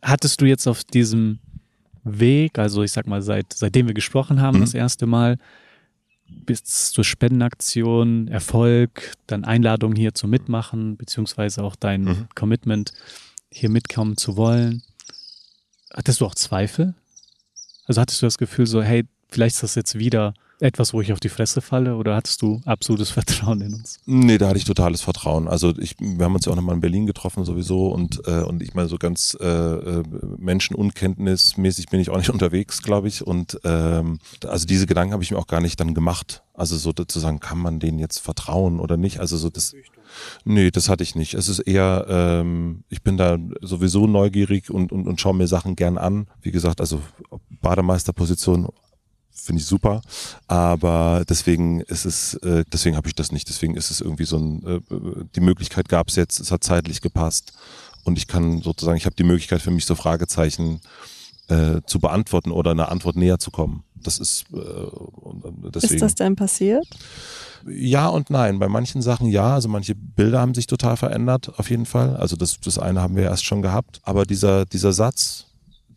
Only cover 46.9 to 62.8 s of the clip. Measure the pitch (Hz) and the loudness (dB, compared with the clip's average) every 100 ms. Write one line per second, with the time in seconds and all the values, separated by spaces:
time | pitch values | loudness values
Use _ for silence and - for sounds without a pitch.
46.9 | 78 73 - - - - - 87 90 90 | -4 -8 -18 -20 -20 -20 -6 -2 0 2
47.9 | 90 - 87 85 87 - 87 87 - _ | 0 -2 -2 0 0 2 2 0 -8 _
48.9 | _ _ _ _ - - 82 76 98 110 | _ _ _ _ -14 -4 -4 0 2 2
49.9 | 107 - - - - - 87 87 82 87 | 0 -6 -14 -14 -12 -2 2 4 2 2
50.9 | 82 85 87 85 87 - 85 85 85 - | 2 2 2 2 0 2 2 2 0 -4
51.9 | 85 92 80 - - 90 82 80 82 87 | -6 -4 -4 -6 -6 0 0 0 0 0
52.9 | 78 76 78 76 71 - - 82 85 - | 0 -2 -4 -4 -6 -8 -4 -4 -2 -6
53.9 | - - 76 80 80 78 80 87 90 - | -6 -6 -4 -2 -2 -2 -4 -6 -6 -6
54.9 | 92 90 - 85 - 123 - 85 - - | -10 -8 -10 -8 2 4 4 0 -4 0
55.9 | 85 - - 85 - - 90 - 87 80 | 2 2 0 0 -2 -2 -2 2 0 0
56.9 | 76 85 - 82 - - - - - - | -4 -4 -2 -2 -2 -8 -18 -20 -20 -20
57.9 | - - 85 - 87 82 82 82 - 82 | -8 -2 -2 0 0 2 0 -2 -2 0
58.9 | 82 85 - 85 87 - 85 90 87 - | 0 0 2 4 4 2 -2 0 -2 0
59.9 | 82 80 82 85 - 80 - 82 80 - | -2 0 0 -2 0 0 0 -4 -4 -10
60.9 | - - - - _ - 80 80 80 - | -20 -20 -20 -20 _ 0 2 4 2 -2
61.9 | 82 78 95 110 87 85 85 82 82 | 0 0 0 0 -2 0 0 0 2